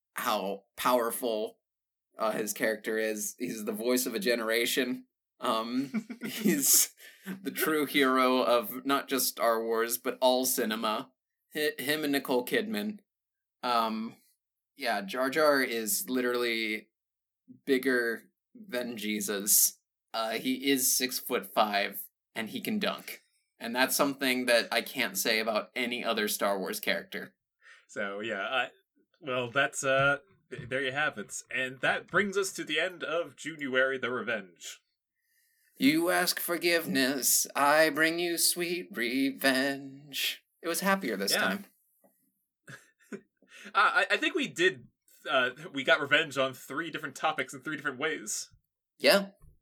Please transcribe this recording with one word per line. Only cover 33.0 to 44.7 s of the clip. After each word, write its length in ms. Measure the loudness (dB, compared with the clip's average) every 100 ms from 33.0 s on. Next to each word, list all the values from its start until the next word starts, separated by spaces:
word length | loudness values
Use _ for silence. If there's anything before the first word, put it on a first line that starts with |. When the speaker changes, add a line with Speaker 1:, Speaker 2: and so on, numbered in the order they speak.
Speaker 2:
of 320 | -4 -4 -4 -8
January 640 | -12 -8 0 2 2 2
the 120 | -4
Revenge. 680 | -4 -4 -4 -6 -16 -16 -16 _ _ _ _ _ _ _ _ _ 0
Speaker 1:
You 320 | 2 4 2
ask 300 | 2 0 -2
forgiveness, 1080 | -2 -2 2 2 2 0 2 2 2 2 0
I 360 | 2 4 6 6
bring 280 | 4 0 2
you 180 | -2 0
sweet 500 | 0 0 -2 -4 -6
revenge. 1500 | -4 -2 2 0 2 2 2 0 -2 -8 -16 -12 -4 -4 -6 _ _
It 60 | -6
was 120 | -2
happier 360 | 0 0 0 -2
this 160 | 0
Speaker 2:
Yeah. 80 | 2
Speaker 1:
time. 240 | 0 -2 -8
Speaker 2:
<laughs> 40 | _ _ _ _ _ _ _ _ _ -20 -20 _ _ _ -18 _ _ _ -20 -4
Uh, 280 | 2 4 4
I, 40 | 2
I 60 | 2
think 180 | 0
we 140 | 0 -4
did, 380 | 2 0